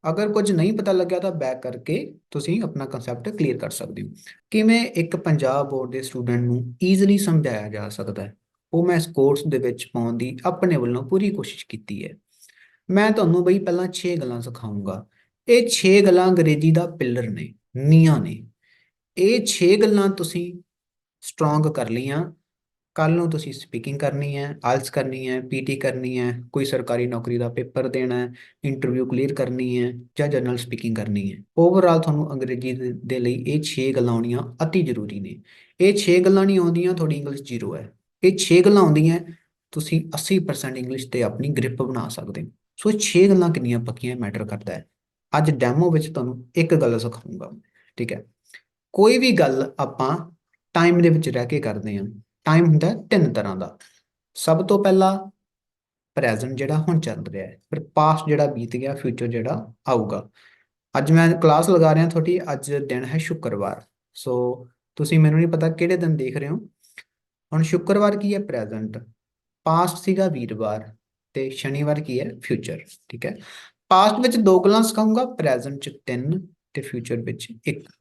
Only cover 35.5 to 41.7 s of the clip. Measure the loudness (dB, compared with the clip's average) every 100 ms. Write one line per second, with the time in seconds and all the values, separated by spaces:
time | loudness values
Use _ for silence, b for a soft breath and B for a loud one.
35.5 | b b b 2 4 4 4 6 6 6
36.5 | 4 2 2 0 0 -2 -2 -4 -10 -8
37.5 | -8 -8 -10 -14 _ _ _ 2 2 4
38.5 | 6 8 8 6 6 4 2 -4 B B
39.5 | _ _ -10 -4 -4 -4 -8 0 0 0
40.5 | -6 -6 -8 -8 -8 -6 -2 -2 -2 -4
41.5 | -2 -4